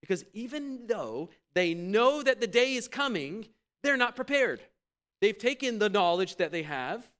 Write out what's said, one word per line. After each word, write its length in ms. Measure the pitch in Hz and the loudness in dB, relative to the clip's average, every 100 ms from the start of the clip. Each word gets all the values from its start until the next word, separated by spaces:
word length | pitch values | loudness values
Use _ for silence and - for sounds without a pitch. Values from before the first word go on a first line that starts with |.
Because 220 | - 185 - | -4 -4 -4
even 520 | 208 240 302 285 262 233 | -14 -10 -8 -10 -12 -6
though 440 | 214 123 117 165 _ _ 180 | -4 -4 -8 -10 _ _ 0
they 180 | 175 | 0
know 480 | 170 180 208 247 294 | 0 0 4 4 4
that 180 | 269 247 | 0 0
the 60 | 226 | 0
day 300 | 226 262 254 | 2 2 0
is 120 | - | -4
coming, 600 | - 277 202 139 202 214 _ _ _ | -4 -2 -2 -4 -10 -14 _ _ _
they're 160 | 277 269 | 0 2
not 180 | 240 240 | 2 0
prepared. 460 | 262 285 240 127 - _ _ _ _ _ | -2 0 0 -2 -10 _ _ _ _ _
They've 180 | 202 214 | 0 2
taken 420 | 240 277 269 226 | -2 -2 -2 0
the 100 | 208 | 2
knowledge 460 | 202 175 175 190 - | 4 4 4 0 0
that 160 | 165 | -2
they 120 | 170 | -2
have 460 | 151 143 127 214 247 _ | -4 -6 -4 -6 -10 _